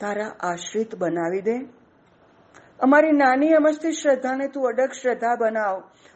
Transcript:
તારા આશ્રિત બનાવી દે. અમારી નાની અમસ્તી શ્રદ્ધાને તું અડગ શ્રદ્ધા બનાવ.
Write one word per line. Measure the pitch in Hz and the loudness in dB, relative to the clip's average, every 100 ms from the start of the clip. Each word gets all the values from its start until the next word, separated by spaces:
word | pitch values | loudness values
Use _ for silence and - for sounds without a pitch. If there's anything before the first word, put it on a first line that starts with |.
તારા | 208 208 214 - | -6 -6 -8 -6
આશ્રિત | 180 175 - 208 220 | -6 -6 -6 -6 -6
બનાવી | 180 175 170 170 190 | -4 -4 -2 -2 -2
દે. | 202 247 269 - _ _ _ _ _ _ _ - _ - | -2 -4 -6 -18 _ _ _ _ _ _ _ -20 _ -2
અમારી | 262 294 311 | 4 6 6
નાની | 285 269 269 311 | 4 4 4 4
અમસ્તી | 311 302 302 320 | 4 4 0 -4
શ્રદ્ધાને | 311 294 262 254 269 277 | -2 0 0 0 -4 -6
તું | 277 247 | -4 -2
અડગ | 233 262 | 0 -2
શ્રદ્ધા | - 254 240 233 233 | -2 -4 -2 -2 0
બનાવ. | 220 220 208 190 - _ _ | 0 0 -2 -4 -10 _ _